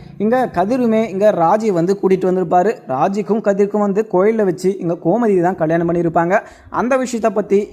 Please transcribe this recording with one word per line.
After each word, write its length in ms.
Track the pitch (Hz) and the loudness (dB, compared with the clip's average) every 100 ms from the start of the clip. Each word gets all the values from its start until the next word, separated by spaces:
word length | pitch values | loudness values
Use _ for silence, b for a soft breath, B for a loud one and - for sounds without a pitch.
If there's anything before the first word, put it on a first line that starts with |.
| B - | B -6
இங்க 320 | 208 254 240 | -2 0 0
கதிருமே 560 | - 190 254 240 220 226 | -2 -2 0 0 0 0
இங்க 220 | 190 214 | 0 2
ராஜி 420 | 185 165 185 220 | 2 2 2 0
வந்து 260 | 175 170 196 | 0 0 0
கூட்டிட்டு 260 | 190 185 185 | 0 0 0
வந்திருப்பாரு. 480 | 185 175 180 196 - - | 0 2 2 2 -2 -6
ராஜிக்கும் 520 | 131 170 196 170 220 | -2 -2 -2 -2 -2
கதிர்க்கும் 400 | 208 196 202 208 | 0 0 0 0
வந்து 260 | 208 196 214 | 0 -2 0
கோயில்ல 320 | 180 202 226 | 2 2 2
வச்சு 340 | 196 165 185 196 | 0 0 -2 -2
இங்க 200 | 165 - | -4 -4
கோமதி 380 | 165 214 233 185 | -2 0 2 2
தான் 140 | 175 185 | 0 0
கல்யாணம் 360 | 160 170 170 | -2 0 0
பண்ணியிருப்பாங்க. 480 | 170 170 170 170 202 B B B | 0 0 0 0 0 B B B
அந்த 260 | - 226 262 | -4 0 0
விஷயத்தை 340 | 254 233 220 | -2 -2 -2
பத்தி 380 | 202 196 196 208 | -2 0 0 0